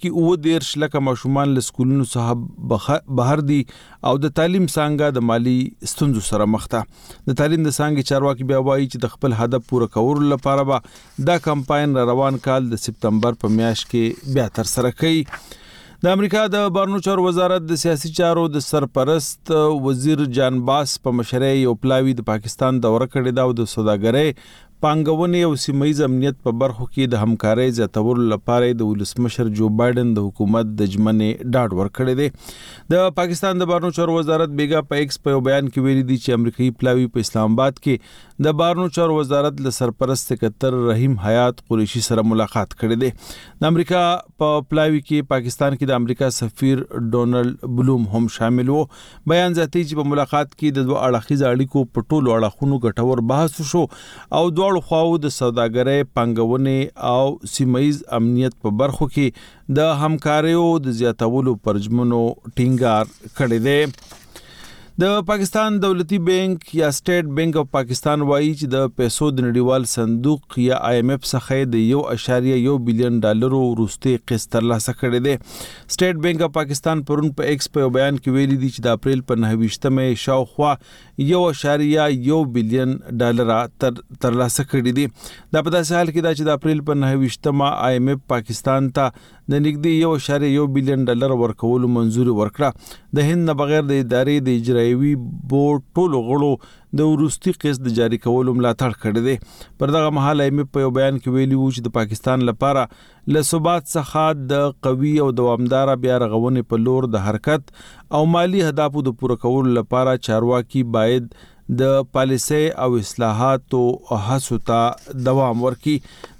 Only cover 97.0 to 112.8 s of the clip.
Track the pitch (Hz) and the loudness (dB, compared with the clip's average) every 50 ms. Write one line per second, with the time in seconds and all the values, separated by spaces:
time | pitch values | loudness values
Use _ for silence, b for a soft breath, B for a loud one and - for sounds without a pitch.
97 | 156 156 156 143 160 147 - - - 190 175 - - 151 139 127 131 123 113 117 | 2 2 2 2 2 0 -2 -2 -2 -4 -2 -2 -2 -4 -2 -2 -2 -2 0 2
98 | 117 110 120 110 - 120 120 127 127 127 123 127 123 120 113 - 135 120 104 - | 2 0 0 -2 0 0 0 2 2 0 0 0 0 0 0 0 -2 -4 -4 -4
99 | - 110 104 117 117 131 131 - B B B B B B B - 139 139 151 160 | -4 -2 -2 0 0 0 -2 -4 B B B B B B B -4 -2 0 0 0
100 | 151 151 151 143 135 143 151 147 139 139 139 147 143 139 - 143 135 131 127 135 | 0 0 0 0 0 0 0 2 0 0 0 -2 -2 -2 -2 -2 0 0 2 2
101 | 135 135 135 123 - 131 127 135 135 131 135 131 135 131 127 120 117 117 - 120 | 2 2 0 -2 -2 -2 0 0 2 2 2 2 0 0 -2 -2 -4 -4 -2 -2
102 | 110 104 110 - - 135 131 127 123 120 107 - - 139 139 135 120 - B B | -2 -2 -4 -4 -2 0 0 0 0 0 0 0 0 0 2 0 -2 -2 B B
103 | B B B B B 139 143 156 143 - 170 165 156 170 175 170 143 - - 165 | B B B B B -2 0 0 0 0 0 0 0 0 0 0 -2 -4 -6 -6
104 | 139 - - 156 156 160 156 143 131 127 143 143 143 143 131 _ - 135 131 131 | -4 -4 -2 0 0 0 0 -2 -4 -2 0 0 0 -2 -2 _ -2 -2 0 0
105 | 139 151 151 151 143 135 123 123 123 123 120 113 123 123 131 131 135 135 135 127 | 0 0 2 2 2 2 2 2 2 2 2 0 0 0 2 2 2 2 0 0
106 | 123 127 123 123 123 107 110 113 117 127 131 127 117 - 117 113 113 127 127 131 | 0 0 2 2 0 0 0 0 2 2 0 0 0 0 0 0 2 2 2 0
107 | 127 120 110 104 95 104 107 104 - 147 151 147 143 - B B B B B B | 0 0 -2 -2 -2 -2 -2 -2 0 0 -2 -2 -4 -8 B B B B B B
108 | B B - 147 156 165 170 170 175 180 185 196 170 156 147 151 151 147 139 147 | B B 0 0 2 4 4 2 2 2 2 0 0 0 0 0 -2 -2 -2 -2
109 | 135 131 113 - 131 123 123 - - 120 127 135 131 127 120 120 101 - 127 127 | -2 -2 -4 -2 -2 -2 -2 0 0 0 0 2 2 2 2 0 0 0 0 0
110 | 131 131 127 120 - - 113 110 120 120 127 123 117 - - 135 127 117 117 113 | 2 2 0 -2 -2 -2 0 0 2 2 0 0 -2 -2 -2 -2 -2 0 0 2
111 | 110 113 123 127 120 117 - B B B B B B B 127 123 135 135 135 135 | 2 2 2 0 -2 -6 -14 B B B B B B B -2 0 2 2 2 2
112 | 135 - - 135 131 131 135 117 - - 151 151 156 160 - - | 0 -2 -2 -2 0 0 0 -2 -2 -2 0 0 0 0 -2 -2